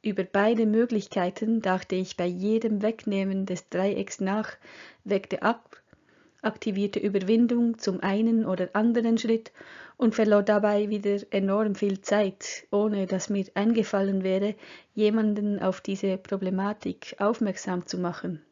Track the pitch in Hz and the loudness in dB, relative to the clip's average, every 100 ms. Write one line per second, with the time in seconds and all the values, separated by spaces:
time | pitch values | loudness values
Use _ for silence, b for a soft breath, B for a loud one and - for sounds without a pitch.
0 | 220 196 180 196 214 233 220 220 240 214 | -2 -2 -2 2 2 4 2 2 2 0
1 | - 202 180 - 220 226 196 185 - 185 | -2 -2 -2 -2 -2 0 0 -2 -2 -4
2 | 190 - 180 180 202 220 226 208 214 220 | -2 -4 -4 -2 0 0 0 0 -2 -2
3 | - 196 196 190 190 180 _ 180 196 196 | -4 -2 -2 -2 -4 -6 _ -2 0 -2
4 | 196 - 190 208 214 - B B B B | -6 -4 -2 -2 -4 -12 B B B B
5 | - 190 - 185 208 233 _ - _ b | -4 -4 -2 -2 0 -2 _ -20 _ b
6 | b b b b 226 - 226 196 202 202 | b b b b -6 -2 -4 -2 -2 0
7 | 208 196 185 226 233 240 233 226 - 185 | 0 0 2 4 4 4 0 0 -4 -2
8 | 202 196 226 226 214 185 185 202 226 233 | -2 0 2 2 0 -2 -2 2 2 2
9 | 226 226 226 226 - B B B B B | 2 0 2 -2 -2 B B B B B
10 | 233 220 214 208 202 208 208 208 208 214 | 0 2 4 4 4 2 2 2 0 -2
11 | 202 202 - 196 196 202 214 196 202 190 | 0 -2 -2 -2 2 2 0 0 -2 -2
12 | - 208 202 196 - - - 202 214 202 | 0 2 2 -2 -12 -14 -2 0 2 0
13 | 185 190 - 202 190 - 208 233 202 202 | -2 -2 -2 -4 -2 0 2 2 2 0
14 | 196 196 190 190 202 208 B B B - | 0 0 2 0 0 -4 B B B 0
15 | 208 220 214 208 208 202 190 185 - 190 | 2 4 2 0 -2 0 0 -2 -6 -2
16 | 196 185 - 196 190 190 196 214 180 180 | -2 -2 -4 -4 -2 -2 -2 -4 -8 -8
17 | - - 202 226 208 185 - 180 - 180 | -14 0 0 2 -2 -2 -4 -6 -4 -4
18 | 175 170 170 156 _ | -4 -4 -8 -8 _